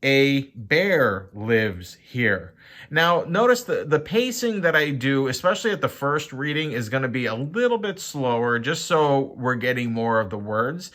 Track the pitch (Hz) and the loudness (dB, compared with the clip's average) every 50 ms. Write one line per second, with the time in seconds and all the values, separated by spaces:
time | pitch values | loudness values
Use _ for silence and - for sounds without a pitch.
0 | - 135 135 135 139 139 139 139 135 - _ - 113 101 147 151 185 202 190 160 | 0 2 4 4 4 4 4 2 0 -4 _ -16 -6 -2 0 2 2 2 4 4
1 | 135 117 101 95 92 - - 104 104 110 117 113 110 107 98 87 90 - - - | 4 2 2 -2 -6 -10 -14 -10 -2 0 2 2 2 2 -2 -6 -10 -16 -18 -20
2 | _ - - 127 123 113 101 - - - - _ - - - - - - 147 156 | _ -12 -4 -2 0 2 0 0 -4 -10 -20 _ -20 -20 -20 -20 -18 -4 0 2
3 | 165 170 175 170 - - 170 190 226 247 247 240 240 - 175 110 92 151 147 151 | 4 4 4 2 0 0 0 2 4 4 4 2 2 -4 -4 -4 -2 0 0 0
4 | 147 - 165 220 240 254 240 - - 240 226 208 185 170 160 156 151 147 143 135 | 0 0 0 0 0 0 -2 -4 -2 -2 -2 0 0 2 2 2 2 0 -2 -2
5 | 117 135 139 135 135 135 127 - - 180 196 208 - 233 208 175 139 127 - - | 0 0 2 2 2 0 -2 0 0 0 0 2 0 -2 -2 0 -2 -4 -4 -2
6 | - 139 143 156 151 - - 131 139 147 147 151 156 156 135 113 117 107 104 135 | -4 -2 -2 -2 -4 -6 -10 -8 -6 -4 -2 -2 -4 -2 -4 -4 -6 -2 -4 -2
7 | 135 127 117 127 123 113 110 113 131 147 160 214 247 247 240 233 202 208 190 - | -2 -2 -2 -2 -2 -2 -2 -4 -6 -6 -2 0 2 2 2 0 -2 -4 -6 -6
8 | - - - 151 135 127 120 117 117 120 120 117 117 123 160 160 - - 175 160 | -8 -10 -6 -2 0 0 2 2 2 2 2 0 0 -2 -2 -4 -2 0 2 4
9 | 156 147 139 135 135 135 - - 123 123 127 123 110 123 127 123 123 120 117 113 | 4 6 4 2 2 0 -4 -6 -2 -2 -2 0 0 -2 0 0 -2 -2 -2 -2
10 | 113 113 110 110 110 98 98 107 101 104 107 107 113 127 151 175 180 - | 0 2 2 2 2 0 -2 -8 -6 -4 -2 -2 -2 -2 -2 -6 -10 -14